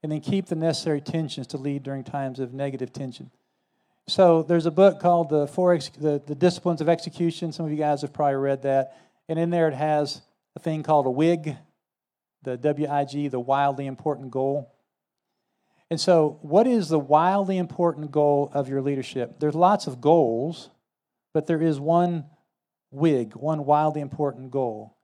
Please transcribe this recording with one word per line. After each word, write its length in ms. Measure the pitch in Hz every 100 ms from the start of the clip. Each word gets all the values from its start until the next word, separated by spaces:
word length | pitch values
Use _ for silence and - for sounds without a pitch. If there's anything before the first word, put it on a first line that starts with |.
And 80 | 160
then 80 | 151
keep 280 | - 196 185
the 80 | 165
necessary 440 | 165 151 - 147
tensions 480 | 143 165 156 - 127
to 100 | 143
lead 260 | 135 147
during 200 | 135 135
times 380 | 131 143 135 127
of 120 | 127
negative 380 | 131 139 135 123
tension. 400 | - 120 117 131 _ _ _ _ _ _ _ -
So 340 | - 185 165
there's 220 | 151 170 160
a 60 |
book 280 | 156 196 147
called 300 | 175 175 160
The 180 | 151 143
Four 280 | - 180 175
Ex-, 120 | 135
the, 300 | - 151 147 143
the 80 | 143
Disciplines 460 | 180 175 180 165
of 80 | 156
Execution. 640 | 165 - - 170 165 165
Some 120 | - 160
of 60 |
you 60 | 151
guys 240 | 151 147
have 100 | 143
probably 240 | - 147 135
read 280 | 139 135
that. 340 | 139 135 131 - _ _ _
And 100 | 160
in 120 | 170
there 180 | 170 160
it 40 |
has 480 | 135 156 151 143 - _ _ _ -
a 20 |
thing 240 | - 156
called 220 | 151 156 143
a 60 |
wig, 440 | 127 160 170 156 147 _ _ _ _ _ _ _ _
the 140 | - 123
W 320 | 147 143 147
I 160 | 143 139
G, 240 | 143 143
the 100 | 131
wildly 480 | 123 135 143 135 139
important 440 | 131 156 135 135
goal. 420 | 131 135 143 123 _ _ _ _ _ _ _ _ _ _ _ _
And 120 | 160
so 360 | - 170 151 -
what 260 | 151 170 247
is 220 | 240 165
the 100 | 160
wildly 580 | 135 151 175 196 190 190
important 540 | 170 - 170 151 151
goal 400 | 147 147 143 143
of 140 | 143 131
your 140 | 135
leadership? 580 | 135 139 127 - 117 -
There's 160 | 151 151
lots 320 | 180 208 -
of 140 | 127
goals, 680 | 135 170 131 117 143 170 - _ _ _ _ _ _
but 140 | - 147
there 140 | 165
is 180 | 165 147
one 460 | 143 170 175 170 139 _ _ _ _ _ _
wig, 440 | 135 160 139 113 110
one 280 | 143 156
wildly 380 | 139 147 151 151
important 500 | 139 - 143 123 131
goal. 460 | 131 127 107 107 _